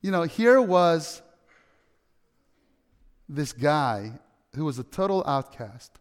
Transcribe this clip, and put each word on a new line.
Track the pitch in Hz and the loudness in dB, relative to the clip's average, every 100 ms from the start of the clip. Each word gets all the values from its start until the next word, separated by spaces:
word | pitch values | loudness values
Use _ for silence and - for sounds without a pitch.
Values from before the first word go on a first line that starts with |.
You | 190 | -2
know, | 190 | -2
here | 165 - 226 262 | -2 2 6 6
was | 226 180 175 165 151 - _ _ _ _ _ _ _ _ _ _ _ _ _ _ _ _ _ _ _ _ _ | 6 4 4 2 -4 -16 _ _ _ _ _ _ _ _ _ _ _ _ _ _ _ _ _ _ _ _ _
this | 143 143 | -8 -6
guy | 120 143 151 135 107 107 117 _ _ _ | -2 0 2 0 -4 -8 -14 _ _ _
who | 135 | -8
was | 156 127 | -6 -6
a | |
total | 123 - 196 190 - | -10 -4 -2 0 -2
outcast | 139 131 - 110 117 - _ | -4 -4 -14 -16 -16 -20 _